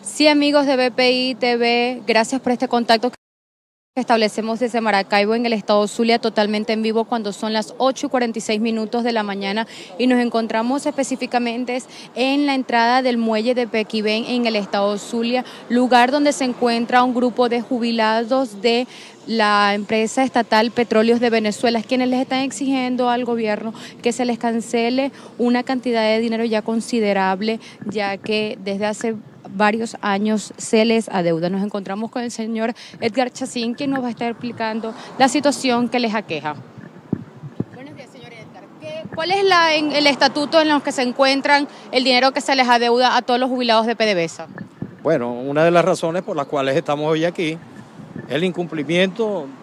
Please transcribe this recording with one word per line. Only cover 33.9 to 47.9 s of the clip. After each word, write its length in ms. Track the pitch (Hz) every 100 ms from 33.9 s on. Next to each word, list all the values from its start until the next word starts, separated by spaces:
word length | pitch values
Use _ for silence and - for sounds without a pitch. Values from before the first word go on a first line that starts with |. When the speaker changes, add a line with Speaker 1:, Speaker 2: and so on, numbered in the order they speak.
Speaker 1:
nos 120 | 269
va 60 | 247
a 20 |
estar 200 | 214 233
explicando 640 | 226 240 226 220 220 220 220 - -
la 100 | 262
situación 600 | 294 277 277 262 240 240
que 100 | 247
les 160 | 233
aqueja. 420 | 214 - 156 151 147 - - - - - - - - 143 - -
Buenos 220 | 240 277 285
días, 120 | 240
señor 200 | 262 240
Edgar. 320 | 226 214 - - -
¿Qué, 240 | 311 311 311
cuál 160 | - 330
es 140 | 392
la, 300 | 392 349 330
en, 180 | 311 302
el 160 | 285 294
estatuto 520 | 269 277 302 294 320
en 80 | 311
los 140 | 294
que 100 | 285
se 100 | 277
encuentran 640 | 247 240 269 269 294 285 285 - -
el 140 | 254
dinero 280 | 262 247 269
que 80 | 277
se 140 | 285
les 140 | 269 247
adeuda 480 | 240 240 240 247 240
a 60 |
todos 180 | 247 247
los 80 | 254
jubilados 380 | 254 240 220 226
de 100 | 226
P 80 |
D 100 | 220
V 100 | 185
S 180 | 165 -
A? 60 | 160 - - - - -
Speaker 2:
Bueno, 300 | 143 156 120
una 320 | 120 135 147
de 60 | 165
las 140 | 175
razones 380 | 165 160 165 175
por 140 | 185 160
las 100 | 135
cuales 300 | 147 135 135
estamos 320 | 131 147 151
hoy 160 | 160
aquí 280 | 165 175 156
es 840 | 165 - - -